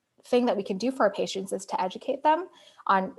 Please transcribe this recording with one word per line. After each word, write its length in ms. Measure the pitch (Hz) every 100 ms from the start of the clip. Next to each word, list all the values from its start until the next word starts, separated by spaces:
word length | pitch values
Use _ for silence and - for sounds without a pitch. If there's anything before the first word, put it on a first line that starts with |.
| _ _
thing 220 | - 247 240
that 120 | 202
we 60 |
can 140 | 196 190
do 140 | 240
for 140 | 262 214
our 60 |
patients 380 | - 185 190 190
is 140 | 196 -
to 140 | -
educate 420 | 185 220 - -
them 240 | 302 320 370 - - _ -
on, 260 | 190 190